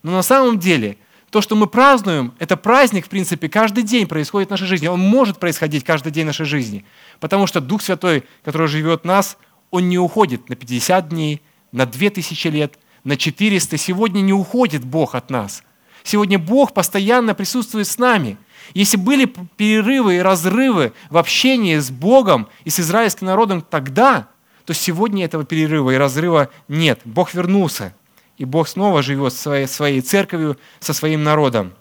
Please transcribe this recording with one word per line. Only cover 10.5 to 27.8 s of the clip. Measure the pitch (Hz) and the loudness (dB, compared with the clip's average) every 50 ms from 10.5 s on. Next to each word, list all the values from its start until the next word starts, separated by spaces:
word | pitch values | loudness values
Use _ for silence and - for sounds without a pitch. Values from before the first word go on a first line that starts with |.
| 123 | -12
пятьдесят | - - 117 123 120 - - 180 190 175 147 | -12 -8 -6 -6 -4 0 0 0 0 0 -4
дней, | 165 165 156 151 147 147 _ _ _ _ _ _ | -6 -4 -4 -4 -6 -8 _ _ _ _ _ _
на | - 120 131 | -2 -2 -2
две | 120 123 127 190 202 | -2 0 -2 -2 -2
тысячи | 202 190 156 - 165 - - 170 | 0 -2 -8 -8 -10 -6 -4 -2
лет, | 151 151 147 143 - _ _ _ _ _ _ | -2 -2 -2 -4 -6 _ _ _ _ _ _
на | - 147 | -4 -2
четыреста. | - - 165 - - 202 214 202 180 156 - 165 | -2 -2 -4 -2 0 0 2 2 0 -2 -2 -6
Сегодня | 151 - - 180 190 220 220 175 202 | -6 -4 -4 0 0 0 0 0 0
не | 190 196 | 2 2
уходит | 196 196 185 - - 247 254 160 151 139 120 | 2 0 0 -2 0 0 0 0 0 -6 -6
Бог | 127 135 160 147 - - | -4 -2 -2 -2 0 -2
от | 180 - - | -8 -6 -4
нас. | 135 120 104 101 - - _ _ _ _ _ _ _ - _ | -6 -6 -6 -6 -12 -16 _ _ _ _ _ _ _ -18 _
Сегодня | - - 208 208 185 196 190 | -2 0 0 2 2 0 -2
Бог | 160 165 233 269 277 - | 0 2 2 2 2 2
постоянно | - 202 175 - - 202 196 208 240 254 240 220 240 | 2 -2 -2 -2 -2 -2 2 2 2 2 2 0 -2
присутствует | - 196 - - 254 214 - - 214 202 - | -2 -4 -4 -4 -6 -6 -4 -4 -4 -4 -4
с | - - | -2 0
нами. | 247 254 233 196 143 110 98 - _ _ _ - - - - | 2 2 2 2 0 -4 -8 -12 _ _ _ -20 -20 -8 -2
Если | 185 208 202 - | 0 2 2 2
были | 196 185 233 285 269 262 | 0 2 2 2 2 2
п-, | - - - 180 - _ | 0 -2 -12 -20 -20 _
перерывы | - 208 214 214 220 202 226 277 269 233 196 180 | -2 0 2 2 2 2 2 0 2 2 2 2
и | 175 | 4
разрывы | 185 190 190 165 160 185 190 240 269 269 226 175 135 110 - - - - | 4 2 2 2 0 0 0 2 2 2 2 2 0 -2 -4 -10 -16 0
в | 143 170 | 0 0
общении | 165 - - - - 262 269 240 214 180 160 | 2 2 -2 2 2 2 2 2 2 2 2
с | 151 139 127 | 0 0 -2
Богом | 131 123 147 202 254 269 247 196 156 120 107 - - _ | -6 -4 2 6 6 6 6 6 2 2 0 -6 -14 _
и | _ 160 | _ -6
с | - - | -4 -2
израильским | 170 156 180 220 233 202 - - 190 | -2 0 2 2 2 0 -2 -4 -2
народом | 185 190 208 226 196 190 170 | 0 2 2 2 2 0 -4
тогда, | 151 _ - 151 131 135 131 202 247 277 247 139 110 _ _ _ _ _ _ _ _ | -4 _ -6 -4 -4 -2 0 2 4 4 4 2 -4 _ _ _ _ _ _ _ _
то | - | -8
сегодня | 165 - - 185 165 170 214 233 202 196 180 | -6 -4 -2 -2 0 0 -2 -2 0 -2 -4
этого | 160 - 156 147 | -4 -4 -6 -6
перерыва | - 165 156 156 151 156 156 135 131 | -4 -2 -2 0 0 0 0 2 2
и | 131 | 2
разрыва | 131 143 139 127 147 165 175 165 151 139 - - - _ - | 2 2 0 0 -2 0 2 2 2 2 0 -4 -20 _ -6
нет. | 143 160 165 151 117 - _ | -2 0 2 2 0 0 _
Бог | 117 110 170 185 - - | -6 -2 -2 -2 -2 -2
вернулся, | 175 175 175 190 202 185 147 - - | -4 0 2 2 2 2 0 -4 -6